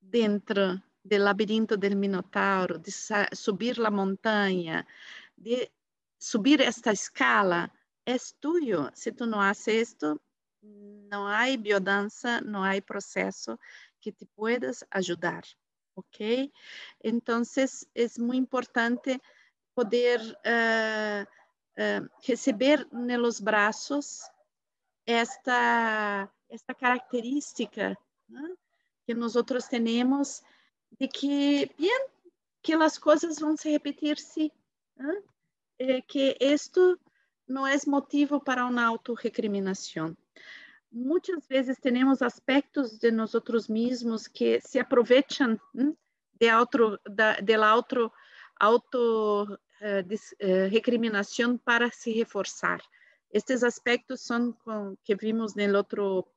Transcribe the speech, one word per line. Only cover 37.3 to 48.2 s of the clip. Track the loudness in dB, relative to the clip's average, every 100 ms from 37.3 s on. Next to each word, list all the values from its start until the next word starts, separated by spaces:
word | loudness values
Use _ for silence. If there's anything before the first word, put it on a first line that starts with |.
| _ _
no | -4 0
es | 0 4
motivo | 4 4 0 2 2
para | 0 -2 0
una | 2 2
autorrecriminación. | 0 -4 -4 -4 -2 -2 0 -2 -4 -6 -6 -6 -6 _ -20 -20 -20 -20 -20 _
Muchas | -8 -2 -2 -2 -8 -2
veces | -2 0 -2
tenemos | 0 2 4 2
aspectos | 0 -4 0 0 0 -4 -4 0
de | 0
nosotros | 2 0 -2 0 -4 -2
mismos | -2 -2 -2 -4 -4 -8
que | -2 2 2
se | 0 -4
aprovechan, | 2 2 6 4 4 0 0 0 _
¿no? | -2 -2 -2 _ _ _
de | _ 4
otro, | 6 4 4 2 2
da, | -10 2 2 2
de | 2 4
la | 6 4
otro, | 2 -2 -2 _